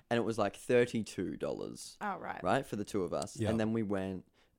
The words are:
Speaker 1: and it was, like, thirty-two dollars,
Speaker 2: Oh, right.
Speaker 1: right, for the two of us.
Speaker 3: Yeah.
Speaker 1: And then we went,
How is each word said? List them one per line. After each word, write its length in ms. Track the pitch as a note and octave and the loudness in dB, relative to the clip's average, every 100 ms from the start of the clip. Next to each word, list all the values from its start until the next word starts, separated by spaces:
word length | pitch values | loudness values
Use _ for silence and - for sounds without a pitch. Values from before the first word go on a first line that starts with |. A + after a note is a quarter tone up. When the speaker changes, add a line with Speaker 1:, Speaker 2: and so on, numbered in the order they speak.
| _ | _
Speaker 1:
and 80 | A#2 | 2
it 60 | |
was, 140 | G#2 A2 | 2 2
like, 180 | G2+ - | 0 -2
thirty-two 800 | - B2 A#2+ A2+ G2+ - F2 C2+ | 4 6 6 2 -2 -4 -4 -2
dollars, 600 | - G#1+ G1+ - - - | -4 -2 -6 -8 -14 -8
Speaker 2:
Oh, 160 | G#3 F#3 | -6 -6
right. 240 | - - | -6 -2
Speaker 1:
right, 220 | F2 B2+ C#3 | 2 2 0
for 120 | A2 | -6
the 80 | G2+ | -2
two 180 | G#2 | -2
of 100 | E2+ | 0
us. 240 | D#2 G2 - | -2 -4 -2
Speaker 3:
Yeah. 120 | G#2+ | 0
Speaker 1:
And 100 | A2+ | 2
then 140 | A2 | 2
we 100 | A2+ | 0
went, 400 | G2+ G2 F#2+ F#2 - _ _ | 0 0 -2 -6 -10 _ _